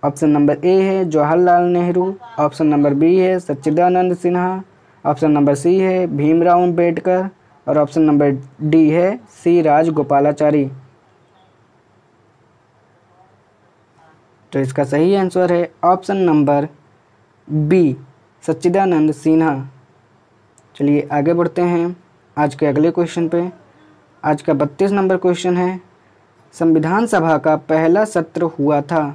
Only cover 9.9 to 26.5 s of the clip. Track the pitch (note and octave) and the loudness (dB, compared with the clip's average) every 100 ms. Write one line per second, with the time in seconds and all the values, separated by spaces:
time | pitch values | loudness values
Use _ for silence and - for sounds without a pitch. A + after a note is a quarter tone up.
9.9 | D#3 C#3+ C#3+ D3 D3 D3+ D3+ C3+ C3+ - | -2 0 0 0 0 0 0 -2 -8 -20
10.9 | _ _ _ _ _ _ _ _ _ _ | _ _ _ _ _ _ _ _ _ _
11.9 | _ _ _ _ _ _ _ _ _ _ | _ _ _ _ _ _ _ _ _ _
12.9 | _ _ _ _ _ _ _ _ _ _ | _ _ _ _ _ _ _ _ _ _
13.9 | _ _ _ _ _ _ C#3 C3+ C#3+ C3+ | _ _ _ _ _ _ -4 -4 -2 -2
14.9 | C#3+ E3+ G3 F#3 F3+ F3+ F3 F3 _ F3 | 0 2 2 0 0 0 0 -2 _ 0
15.9 | F#3 - G3 F3+ D3+ C#3+ C#3+ D3 - _ | 0 -2 -2 2 2 2 0 -2 -10 _
16.9 | _ _ _ _ _ - D3+ D3+ F#3 D#3+ | _ _ _ _ _ -8 -4 0 2 2
17.9 | C3 - _ _ _ - D#3+ F3 F#3 G3 | -2 -12 _ _ _ -8 -2 0 0 0
18.9 | E3 D#3 C#3+ D#3+ D#3+ D#3+ C#3 C3+ - _ | 2 0 -2 0 2 0 -2 -8 -16 _
19.9 | _ _ _ _ _ _ _ _ - C#3+ | _ _ _ _ _ _ _ _ -4 0
20.9 | D3 C#3+ D3 C#3+ E3+ E3 E3 F3 F3 E3+ | 0 0 -2 0 0 -2 -2 -2 0 -2
21.9 | F3+ _ _ _ - D3 C#3+ D3+ C#3 D#3 | -6 _ _ _ -4 -4 -2 -2 0 0
22.9 | E3+ E3+ F3 E3 E3+ F3 - - _ _ | 0 -4 -4 -2 -2 -4 -10 -20 _ _
23.9 | _ _ _ - D3+ - C#3+ D3 C#3+ G3 | _ _ _ -4 -4 -2 -2 -2 -2 -2
24.9 | G3+ F#3+ F#3 F3+ F3 F#3 F3+ F3+ F#3 - | 0 0 0 0 -2 -2 -2 -2 -6 -14
25.9 | _ _ _ _ _ _ | _ _ _ _ _ _